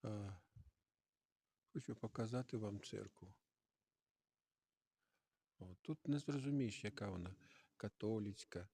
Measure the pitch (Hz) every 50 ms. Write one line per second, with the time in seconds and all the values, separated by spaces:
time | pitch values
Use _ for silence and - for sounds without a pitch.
0 | - 117 107 104 101 98 98 90 - _ _ - - - _ _ _ _ _ _
1 | _ _ _ _ _ _ _ _ _ _ _ _ _ _ _ - - - 117 -
2 | - 110 - - 117 110 120 123 127 - - 113 110 104 98 101 - - - 104
3 | 101 98 _ - - 92 98 _ _ _ _ _ _ _ _ _ _ _ _ _
4 | _ _ _ _ _ _ _ _ _ _ _ _ _ _ _ _ _ _ _ _
5 | _ _ _ _ _ _ _ _ _ _ _ _ 92 92 92 - _ - 156 -
6 | _ - 143 147 143 - 143 143 131 143 143 143 131 113 101 - - 104 101 -
7 | 107 101 95 90 87 92 98 - - - - - - _ _ _ - 104 - _
8 | - 107 110 110 104 101 98 - - _ - - 98 98